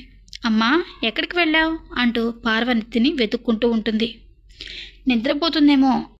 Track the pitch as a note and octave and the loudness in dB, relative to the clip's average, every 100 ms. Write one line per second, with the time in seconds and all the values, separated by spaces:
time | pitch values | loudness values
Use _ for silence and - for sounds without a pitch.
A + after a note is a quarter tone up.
0 | - - - - A#3+ A3 A3+ D#4+ F4+ - | -10 -20 -20 -8 -2 0 2 0 -2 -6
1 | A3+ A3+ D#4+ F4 D#4+ D#4+ D#4+ D#4+ - B3+ | -4 -4 -4 -2 0 2 0 -2 -6 -2
2 | A#3+ A#3 A#3 A#3 A#3 A3 A#3+ A#3 G#3+ A#3+ | -2 0 -4 -4 -2 0 0 -2 -2 0
3 | C4 D#4 G#3+ A#3+ - A3 A#3+ A3+ A3+ G#3+ | 0 0 -2 -2 -2 0 0 0 -2 -2
4 | A3+ - - _ - - - - - - | -4 -8 -20 _ -20 -20 -18 -18 -20 -6
5 | C4 A#3 B3+ D4 E4 D#4+ D4 C#4 C4+ A#3 | -2 0 0 0 -2 4 6 6 4 2
6 | - | -4